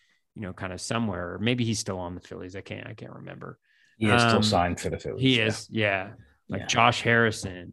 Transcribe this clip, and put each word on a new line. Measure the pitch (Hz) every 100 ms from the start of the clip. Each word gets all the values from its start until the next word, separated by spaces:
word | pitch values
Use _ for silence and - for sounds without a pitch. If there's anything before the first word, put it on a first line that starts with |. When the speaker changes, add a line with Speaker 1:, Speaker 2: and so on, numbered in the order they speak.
| _ _ _
Speaker 1:
you | -
know, | 101
kinda | 92 95 92
somewhere. | - 117 113 90 87 90
Maybe | 107 123
he's | 117 104
still | - 95
on | 87 90
the |
Phillies. | - 92 92 95
I |
can't, | 95 104 -
I |
can't | 110 127
remember. | - - - - - _ _ _ _
Speaker 2:
He | 110
is | 120
still | 117 113
Speaker 1:
Um, |
Speaker 2:
signed | 107 98 87 90
for | 92
the | 73
Phillies, | - -
Speaker 1:
he | 131 123
Speaker 2:
yeah. | 110
Speaker 1:
is, | 107 -
yeah. | 110 107 98 98 110 - _ -
Like, | 101
Speaker 2:
Yeah. | -
Speaker 1:
Josh | 120 120 120
Harrison, | 120 117 117 107 98 90 90